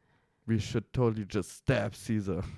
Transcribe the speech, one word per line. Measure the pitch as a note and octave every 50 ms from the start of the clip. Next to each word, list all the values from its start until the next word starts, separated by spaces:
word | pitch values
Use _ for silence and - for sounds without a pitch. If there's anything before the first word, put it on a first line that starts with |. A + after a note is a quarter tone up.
| _ _ _ _ _ _ _ _ _
We | - A2+ A2
should | G2 - - A#2 G2+ - -
totally | B2+ B2+ A#2 G#2+ A2 G#2 F2+
just | - G#2+ F2 - - - _
stab | - C3 B2 G#2 G#2+ - - -
Caesar. | - A2+ G#2+ G2 G2 F2 E2 - - -